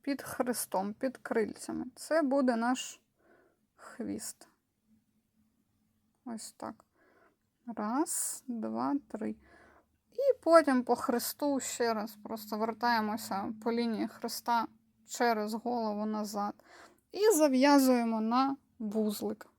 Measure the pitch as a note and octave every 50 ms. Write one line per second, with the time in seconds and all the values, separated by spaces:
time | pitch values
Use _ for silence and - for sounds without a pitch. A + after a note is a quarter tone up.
0 | _ C#4 C#4+ - - - - - B3+ B3 A#3 - - - - F#3 G3 G3+ G#3 _
1 | - C4 B3+ - _ - A#3+ A3+ G#3+ G3+ - - - - - - - B3+ _ -
2 | - - D4+ D#4+ D#4 C4 C4+ C#4+ C4 B3+ A#3+ A3+ A#3 A#3+ B3+ - - - - -
3 | _ _ _ _ _ _ _ _ _ _ _ _ _ _ _ _ - - - -
4 | A3 G3+ - A3 - - - _ - _ _ _ _ _ _ _ _ _ _ _
5 | _ _ _ _ _ _ _ _ _ _ _ _ _ _ _ _ _ _ _ _
6 | _ _ _ _ _ B3+ A3+ G#3+ - - - _ - - A3 _ - _ _ _
7 | _ _ _ _ _ _ _ _ _ _ _ _ _ A#3+ A3 - G#3+ G#3+ A#3 C#4
8 | E4+ F4 - - - - - - _ - A#3+ A3+ G#3+ A3 A3 A3+ B3+ C4+ C#4+ C#4+
9 | - _ - G#3+ G#3+ G#3+ A3 - _ - - - - - _ - _ _ _ _
10 | _ _ _ - C#5 C#5 A#4+ _ - D#4+ E4 E4 D#4 C#4+ C4 B3+ B3 - A#3+ A#3
11 | - - A#3+ A#3+ - - - - D4 C#4+ C#4 C4 - - - - B3 A#3 A3+ A3
12 | G3+ A3+ - - - - A3+ A3 G#3+ - A3+ G#3+ A3 A3+ A3 A3 - A#3+ A#3 A3+
13 | G#3+ G#3+ G#3 A#3+ - - F#3+ G3 G3+ - A3 - - A#3 A#3 A#3 A#3+ A#3 A3 G3
14 | G#3+ G#3+ - - - A3+ - - _ B3 A#3+ A#3 A3 - - _ _ _ _ _
15 | _ - - - B3 A#3+ A3+ G#3+ G#3+ G#3+ A3 A3 - A#3+ A#3+ A#3+ A3+ G#3+ G#3 G#3
16 | G#3+ A3 G#3+ G#3+ G#3 G#3 G#3+ G#3 G3+ G#3 - - _ - - - - - _ _
17 | _ _ - F4+ G#4 A4 G#4 D4+ D#4 D4 C4 B3+ C4 C#4+ C#4+ C#4+ C4 B3+ B3+ A#3+
18 | A#3 A3+ A3+ A3 A3 A3 A#3 B3+ C4+ C4+ C#4 - _ _ _ _ A3+ G#3 G3+ A3
19 | G#3+ G#3+ G#3 - - G3+ G#3+ - - - _